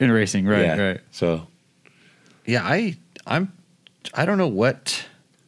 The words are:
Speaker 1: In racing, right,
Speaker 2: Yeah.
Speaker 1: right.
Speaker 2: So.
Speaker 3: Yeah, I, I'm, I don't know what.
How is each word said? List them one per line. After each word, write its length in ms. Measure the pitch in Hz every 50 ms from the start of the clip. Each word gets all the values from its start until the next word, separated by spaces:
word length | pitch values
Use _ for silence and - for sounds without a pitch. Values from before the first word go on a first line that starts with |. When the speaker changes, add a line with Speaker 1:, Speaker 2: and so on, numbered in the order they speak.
Speaker 1:
In 100 | 135 123
racing, 360 | 113 110 107 95 - 101 95
right, 160 | 98 104 104 90
Speaker 2:
Yeah. 140 | 85 78 101
Speaker 1:
right. 200 | 101 95 90 - - _
Speaker 2:
So. 360 | - - 92 85 82 80 82 - _ _ _ _ _ _ _ - _ _ _ _ _ _ _ _ _ _ -
Speaker 3:
Yeah, 160 | - 117 120 87
I, 320 | 92 143 196 233 202 165 - - _ - - -
I'm, 260 | - 127 160 190 190 - - - _ _ _ _ - _ _ - - -
I 100 | - 151
don't 140 | 185 208 190
know 100 | 180 147
what. 560 | 104 95 113 131 123 - - - - - - - - _ _ _ _ _ _